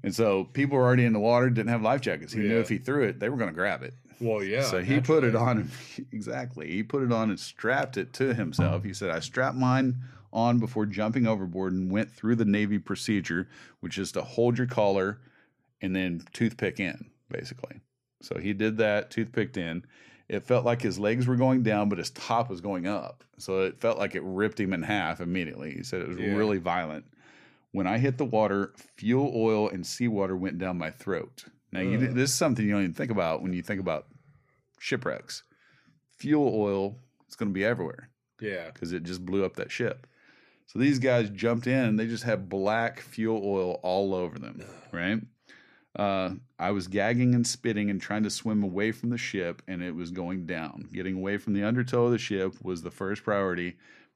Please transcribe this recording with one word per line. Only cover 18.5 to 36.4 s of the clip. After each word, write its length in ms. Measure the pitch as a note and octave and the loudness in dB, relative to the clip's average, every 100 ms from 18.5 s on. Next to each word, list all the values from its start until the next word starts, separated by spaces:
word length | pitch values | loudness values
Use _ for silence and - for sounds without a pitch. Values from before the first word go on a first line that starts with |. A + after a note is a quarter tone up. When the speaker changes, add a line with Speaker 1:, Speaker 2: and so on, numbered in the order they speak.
Speaker 1:
did 240 | G2+ A2 A2 | 0 0 2
that, 320 | G#2+ G#2 - | 2 2 0
toothpicked 480 | - A2 - G2+ G2 | -4 -2 -2 -2 -2
in. 260 | E2 E2+ - - - - - | -4 -6 -8 -18 -20 -20 -8
It 140 | G2+ | -6
felt 200 | - B2 | 2 2
like 160 | A#2+ A#2+ | 4 2
his 180 | A#2 F2+ | 0 0
legs 280 | G#2 A#2+ B2+ | 2 2 2
were 100 | B2 | 4
going 260 | C3 C3 | 4 4
down, 280 | A2 G#2 G#2 | 4 2 2
but 80 | F2+ | 0
his 120 | D#2+ | -4
top 380 | - - A#2 A#2 | -8 -2 0 0
was 140 | F2+ | -4
going 240 | G2+ F#2 F2+ | -6 -4 -4
up. 360 | G2+ - - _ - | -4 -6 -14 _ -14
So 240 | - F#2+ | -4 0
it 140 | F#2+ - | 0 0
felt 180 | A#2 A2 | 0 0
like 160 | G2+ | -2
it 80 | F2 | -4
ripped 340 | F2 F#2 G#2+ - | -4 0 0 0
him 140 | F#2 | -2
in 100 | F2+ | 0
half 380 | D#2+ G#2 D#2+ D#2+ | 0 -2 -2 -4
immediately. 520 | F2 F2+ D#2+ - D2+ | -4 -2 -4 -8 -10
He 80 | - | -8
said 180 | - F#2 | -6 -6
it 80 | D#2 | -6
was 80 | F2+ | -4
Speaker 2:
Yeah. 180 | G#2+ | 0
Speaker 1:
really 220 | G#2 G#2+ G2 | 2 2 2
violent. 460 | F2 F2 D#2+ D2+ - _ - - - _ _ | 0 0 -2 -6 -12 _ -20 -20 -20 _ _
"When 140 | G2 F#2 | -2 0
I 120 | A2+ | 2
hit 180 | C#3 B2+ | 2 2
the 80 | |
water, 480 | C3+ A2 G#2 G2+ G2 - - - | 0 2 2 2 -2 -8 -20 -4
fuel 340 | G#2+ B2+ C#3+ A#2 | 0 2 2 2
oil 320 | A2+ G#2+ G#2+ | 2 2 0
and 180 | F#2+ F2 | -2 -8
seawater 480 | - B2 G#2 F#2+ | -2 0 0 0
went 220 | F#2 F#2 E2 | -2 -4 -4
down 220 | F#2 F2+ | -4 -4
my 120 | D#2+ | -6
throat." 540 | - - F2 - - - _ _ | -6 -4 -4 -6 -14 -20 _ _
Now, 80 | F#2 | -4
you 160 | F#2+ A2 | 0 2
Speaker 2:
Ugh. 20 | |
Speaker 1:
di-, 60 | B2+ | 2
this 160 | B2 C3+ | 2 2
is 60 | - | 2
something 280 | D#3+ A#2+ | 2 2
you 80 | G#2 | 2
don't 100 | G2+ | 2
even 120 | F2+ | 0
think 160 | - B2 | -2 -2
about 320 | G#2 E2 D#2+ | 0 0 0
when 100 | F#2 | -2
you 80 | F2+ | -4
think 200 | E2 G2 | -4 -4
about 260 | F2+ D2+ - - _ _ _ _ _ _ | -2 -4 -6 -18 _ _ _ _ _ _
shipwrecks. 640 | - B2+ B2 A#1+ - - - _ _ _ _ _ _ _ | -6 -4 -4 -6 -8 -16 -16 _ _ _ _ _ _ _
Fuel 300 | C#3 D3+ | 0 2